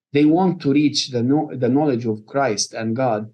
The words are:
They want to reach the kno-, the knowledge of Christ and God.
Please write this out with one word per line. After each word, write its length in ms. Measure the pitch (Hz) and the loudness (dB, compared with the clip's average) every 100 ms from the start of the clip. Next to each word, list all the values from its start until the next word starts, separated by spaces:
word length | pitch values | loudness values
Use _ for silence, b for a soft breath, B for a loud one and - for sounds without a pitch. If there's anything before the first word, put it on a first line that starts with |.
| _ | _
They 100 | 143 | 2
want 380 | 151 165 190 170 | 4 4 2 0
to 100 | 143 | 0
reach 380 | 143 147 147 - | 2 2 -2 -4
the 120 | 123 | -2
kno-, 280 | 120 147 147 | 0 0 -2
the 140 | 127 123 | -2 0
knowledge 380 | 135 156 117 117 | 2 2 0 -2
of 180 | 107 - | -6 -6
Christ 460 | 139 131 101 - | -2 -2 -2 -6
and 240 | 117 113 113 | -6 -6 -2
God. 340 | 131 107 113 | -2 -2 -6